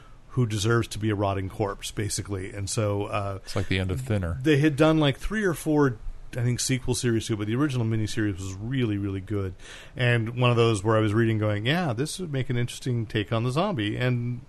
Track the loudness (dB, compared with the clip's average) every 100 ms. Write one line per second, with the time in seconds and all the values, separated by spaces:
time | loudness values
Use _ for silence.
0 | -20 -20 -6 -2 0 0 2 2 2 -2
1 | -2 0 0 0 -4 -2 -2 -2 -8 -6
2 | -4 -4 -4 -6 -6 -8 -6 -2 0 0
3 | -2 -4 -4 -6 -6 -4 0 0 0 -2
4 | -2 -2 -2 -2 2 4 4 4 4 6
5 | 2 0 -2 0 0 0 2 4 4 2
6 | -6 -10 -10 -2 0 0 0 -2 0 0
7 | 2 0 0 -2 0 0 0 0 0 0
8 | 0 0 0 -2 -6 -8 -4 -2 0 0
9 | -2 -4 -4 -4 -4 -6 -14 -18 -16 -2
10 | 2 2 0 2 4 6 4 4 2 4
11 | 4 4 4 2 0 0 0 0 0 -2
12 | -4 -4 -6 -4 -2 0 -2 -4 -4 -2
13 | -2 -2 0 0 0 0 0 0 -2 0
14 | 0 0 -2 -6